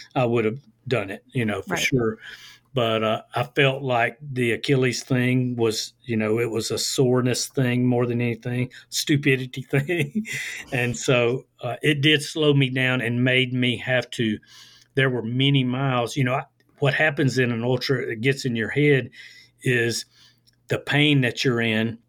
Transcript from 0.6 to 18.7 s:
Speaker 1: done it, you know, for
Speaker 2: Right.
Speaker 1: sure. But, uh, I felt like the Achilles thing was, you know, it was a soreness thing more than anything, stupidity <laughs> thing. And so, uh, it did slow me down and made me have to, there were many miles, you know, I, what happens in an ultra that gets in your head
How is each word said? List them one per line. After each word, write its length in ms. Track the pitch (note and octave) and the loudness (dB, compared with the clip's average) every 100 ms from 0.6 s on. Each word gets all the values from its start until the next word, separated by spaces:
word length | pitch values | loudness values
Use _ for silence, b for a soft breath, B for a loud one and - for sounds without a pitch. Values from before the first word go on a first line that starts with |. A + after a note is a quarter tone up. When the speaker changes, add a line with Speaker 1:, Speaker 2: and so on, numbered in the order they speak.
| - _ A#2 | -10 _ -4
Speaker 1:
done 220 | A2 G2 | -4 -4
it, 140 | G2+ _ | -10 _
you 160 | B2+ | -4
know, 180 | A2 G2 | -2 -4
for 120 | F#3+ | -6
Speaker 2:
Right. 80 | E3 | -4
Speaker 1:
sure. 360 | - C3 A2 A2 B B B B _ | 0 0 0 -4 B B B B _
But, 280 | B2+ A2+ A2 | -2 0 0
uh, 200 | A2 A2 - | 0 -2 -4
I 100 | A#2+ | -6
felt 380 | C#3+ - C3+ C3+ | -2 2 2 0
like 360 | C3+ A#2+ A#2 - | -2 0 0 -4
the 320 | D3 B2+ A#2 | -8 -2 0
Achilles 500 | G#2+ - C3 C3 A2+ | 0 0 2 2 -2
thing 540 | - B2+ B2 B2+ B2 A#2+ | 0 2 2 2 0 0
was, 380 | A2+ G#2+ - - | 0 0 -8 -12
you 140 | - A2 | -4 -2
know, 220 | G#2+ A2+ | 0 0
it 120 | A#2 | -2
was 200 | A2 G#2+ | -4 -4
a 80 | A2+ | -4
soreness 720 | - - B2+ B2+ B2 A2+ - | -2 0 2 4 2 0 -4
thing 380 | - B2 B2 B2 | -2 0 2 2
more 180 | A#2+ | 2
than 160 | A#2+ A#2+ | 0 0
anything, 500 | A#2+ A#2 B2 B2 B2+ B B | -2 -4 -4 -4 -4 B B
stupidity 720 | - - C#3+ D3 B2+ C3 C3+ | -6 0 2 2 -2 -4 -12
<laughs> 80 | - | -2
thing. 560 | C#3 C#3+ E3+ C#3+ - B B B B - | -2 0 -2 -4 -6 B B B B -6
And 260 | B2+ B2 A#2+ | -2 -2 -2
so, 500 | - B2 A#2+ C3+ - - | 0 2 2 0 -6 -12
uh, 140 | A#2+ A#2 | -10 -4
it 200 | C#3+ D3 | -2 2
did 200 | D3+ D3+ | 4 2
slow 300 | - E3 D3+ | 0 0 4
me 160 | C#3 B2+ | 4 2
down 320 | C3 B2+ B2+ | 0 0 0
and 240 | A2+ A#2+ | 0 0
made 300 | B2+ B2+ B2+ | 2 2 0
me 240 | B2+ B2 A2 | 0 0 -2
have 320 | B2+ B2+ - | 0 -2 -2
to, 280 | - A2 G2+ B B B B B | -2 -2 -2 B B B B B
there 140 | C3+ C3+ | 0 0
were 140 | B2 | 0
many 420 | A2 B2+ C#3 C#3 | -2 0 4 4
miles, 500 | B2+ B2+ C#3 B2 A#2 C#3+ | 2 0 0 0 -2 -2
you 80 | |
know, 100 | B2+ | -2
I, 100 | C3+ - _ _ _ | -2 -6 _ _ _
what 160 | C#3 | 0
happens 440 | - D#3 D3 C3+ B2 | 2 0 2 0 2
in 120 | A#2+ | 0
an 120 | A2+ | 0
ultra 420 | A#2+ B2+ - B2 B2 | 0 0 0 -2 -4
that 140 | A2 | -2
gets 240 | C3+ C3+ | -2 0
in 100 | C3 | -2
your 140 | A#2 | -4
head 420 | G#2 | -2